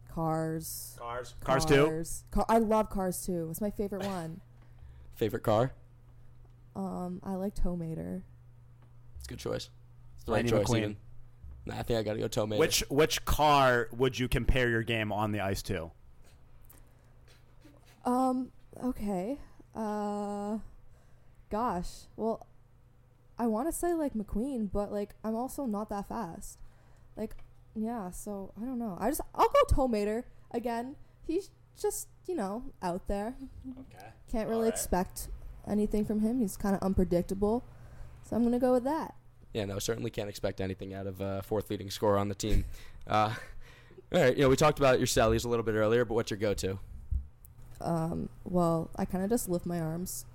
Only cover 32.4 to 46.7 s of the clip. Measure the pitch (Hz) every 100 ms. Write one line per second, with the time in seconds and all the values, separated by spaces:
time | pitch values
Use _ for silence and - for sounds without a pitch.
32.4 | 196 214 269 - 185 180 - 202 214 262
33.4 | 262 - 262 254 262 - - - - 233
34.4 | 214 226 226 220 - 180 185 - - -
35.4 | - - - 202 208 208 214 214 214 254
36.4 | 202 - 202 196 190 196 185 175 180 190
37.4 | 208 233 - - - - - - - 214
38.4 | 233 247 254 254 247 320 254 - - -
39.4 | - 117 98 98 - 117 117 - 104 101
40.4 | 101 - 95 95 95 95 98 95 98 98
41.4 | 95 107 - 101 98 - 107 101 101 101
42.4 | 107 98 - - - - - 107 107 113
43.4 | - - - - - - - 175 135 131
44.4 | 135 135 151 147 135 127 123 - 113 113
45.4 | 117 117 113 110 107 117 113 113 113 107
46.4 | 104 98 95